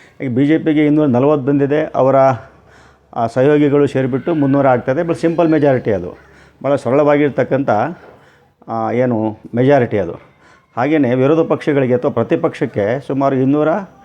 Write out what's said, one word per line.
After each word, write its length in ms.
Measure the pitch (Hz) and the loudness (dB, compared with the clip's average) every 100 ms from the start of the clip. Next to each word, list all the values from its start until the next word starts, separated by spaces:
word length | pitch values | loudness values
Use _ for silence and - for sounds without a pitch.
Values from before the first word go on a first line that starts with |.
| - - | -20 -12
ಈಗ 140 | 139 120 | -6 0
ಬಿ 100 | 143 | 2
ಜೆ 120 | 160 | 2
ಪಿಗೆ 280 | 160 151 147 | 0 0 2
ಇನ್ನೂರ 200 | 151 151 | 2 2
ನಲವತ್ತು 400 | 120 143 151 131 | 2 2 2 0
ಬಂದಿದೆ, 380 | 143 139 151 | 0 0 0
ಅವರ, 320 | 156 - 131 135 135 113 - - _ - - _ _ 120 | -2 0 2 4 2 0 -8 -20 _ -20 -20 _ _ -6
ಆ, 120 | 117 | -4
ಸಹಯೋಗಿಗಳು 600 | 127 139 147 147 143 139 | 0 2 4 2 2 2
ಸೇರಿಬಿಟ್ಟು 480 | 135 127 131 175 160 | 0 -2 -2 -2 -2
ಮುನ್ನೂರ 320 | 139 139 135 | 0 2 2
ಆಗ್ತದೆ. 360 | 123 131 139 | 0 0 -2
ಬಟ್ 140 | 170 165 | -2 -2
ಸಿಂಪಲ್ 320 | 165 165 165 | -2 0 0
ಮೆಜಾರಿಟಿ 420 | 156 147 127 123 | 2 2 0 -2
ಅದು, 260 | 95 85 - - - - _ | -4 -6 -14 -20 -20 -20 _
ಭಾಳ 120 | 135 143 | -2 -2
ಸರಳವಾಗಿರ್ತಕ್ಕಂಥ, 960 | 117 139 147 147 147 131 127 135 135 107 143 180 - - _ _ _ _ - | 0 0 2 2 0 0 -2 -2 0 -2 -2 -8 -18 -20 _ _ _ _ -10
ಆ, 240 | 113 110 | -6 -4
ಏನು 460 | 117 127 110 110 104 - 117 | -2 0 0 -4 -6 -8 -2
ಮೆಜಾರಿಟಿ 420 | 135 143 113 107 | 2 2 2 -2
ಅದು. 160 | 85 82 - _ _ _ _ 113 | -4 -8 -18 _ _ _ _ -6
ಹಾಗೆಯೇ 380 | 139 156 123 131 | -2 0 0 2
ವಿರೋಧ 320 | 135 165 160 | 2 2 0
ಪಕ್ಷಗಳಿಗೆ 480 | 147 - 139 127 123 | -2 0 0 0 0
ಅಥವಾ 160 | 143 | 0
ಪ್ರತಿಪಕ್ಷಕ್ಕೆ 960 | 117 117 165 151 - 139 117 101 135 - | -2 -2 -2 -2 -4 -6 -2 -2 -4 -4
ಸುಮಾರು 280 | 135 139 131 | -2 0 0
ಇನ್ನೂರ 320 | 131 147 156 190 190 - | 0 0 0 -2 -6 -16